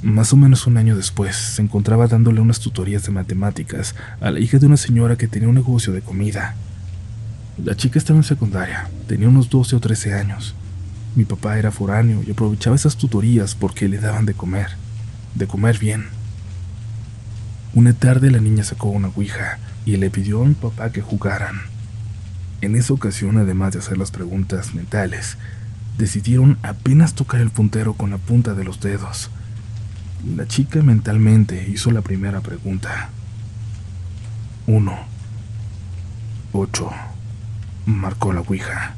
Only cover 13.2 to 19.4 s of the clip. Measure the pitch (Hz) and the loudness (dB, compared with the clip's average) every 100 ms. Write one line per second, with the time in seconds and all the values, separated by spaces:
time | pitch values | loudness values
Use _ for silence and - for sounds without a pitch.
13.2 | 107 117 101 - 98 - 101 98 107 107 | 4 4 2 -2 -4 -2 -2 0 -2 0
14.2 | 107 98 87 95 101 - - - - - | 0 -2 -4 -4 -4 -8 -12 -10 -10 -12
15.2 | - - 95 - 110 117 107 107 - - | -10 -6 -4 0 2 2 0 -2 -6 -10
16.2 | - - - - - - - - - - | -10 -10 -12 -12 -10 -10 -10 -10 -12 -14
17.2 | - - - - - 127 120 117 127 131 | -12 -12 -10 -12 -2 6 6 8 4 6
18.2 | 135 123 107 107 101 - 107 101 98 95 | 6 6 4 2 0 -2 -2 0 -2 -2
19.2 | 98 - | -6 -4